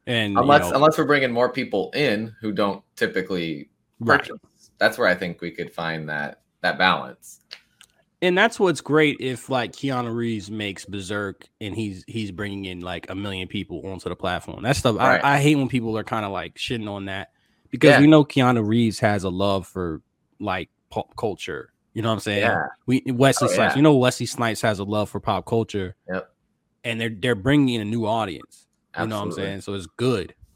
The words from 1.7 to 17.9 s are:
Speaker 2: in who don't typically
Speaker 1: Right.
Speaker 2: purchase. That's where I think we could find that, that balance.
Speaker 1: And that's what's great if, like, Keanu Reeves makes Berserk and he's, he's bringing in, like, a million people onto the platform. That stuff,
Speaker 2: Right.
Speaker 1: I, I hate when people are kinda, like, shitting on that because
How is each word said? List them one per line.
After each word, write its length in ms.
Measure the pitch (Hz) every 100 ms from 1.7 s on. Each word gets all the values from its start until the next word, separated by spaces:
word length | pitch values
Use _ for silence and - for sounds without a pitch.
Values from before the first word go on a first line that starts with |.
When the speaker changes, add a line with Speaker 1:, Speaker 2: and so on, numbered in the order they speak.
| 101 82
Speaker 2:
in 400 | 135 143 104 113 -
who 120 | 110
don't 300 | 101 101 95 _ -
typically 720 | 110 - - 92 165 71 - _ _ -
Speaker 1:
Right. 220 | 113 143
Speaker 2:
purchase. 500 | - - _ _ _ -
That's 180 | 110 117
where 100 | 101
I 60 |
think 260 | 90 90 82
we 80 | 87
could 200 | 85 85
find 360 | - 82 80 76
that, 320 | 76 71 - _ _
that 160 | 90 73
balance. 640 | 92 78 64 - - - - - _ _ _ _ _ -
Speaker 1:
And 140 | 180 180
that's 220 | 226 -
what's 220 | 185 147
great 380 | - 151 151 -
if, 300 | 127 120 -
like, 220 | 131 113
Keanu 420 | - 135 127 120
Reeves 360 | 117 117 110 95
makes 340 | 107 104 92 -
Berserk 640 | 101 92 104 101 92 - -
and 140 | 104
he's, 300 | 95 104 92 -
he's 240 | 110 101
bringing 340 | 90 101 98 95
in, 140 | 90
like, 300 | 90 87 -
a 40 |
million 320 | 95 101 95 90
people 380 | 104 90 85 95
onto 220 | 90 87
the 80 | 90
platform. 460 | 92 87 - -
That 140 | 120 139
stuff, 200 | 123 107
Speaker 2:
Right. 240 | 131 127
Speaker 1:
I, 140 | 139 143
I 20 |
hate 160 | 147 147
when 120 | 123
people 300 | 127 113 110
are 60 |
kinda, 240 | 107 113 101
like, 260 | 92 85
shitting 340 | - - 117 107
on 180 | 101 98
that 260 | 98 - _ _ _ _
because 220 | 123 151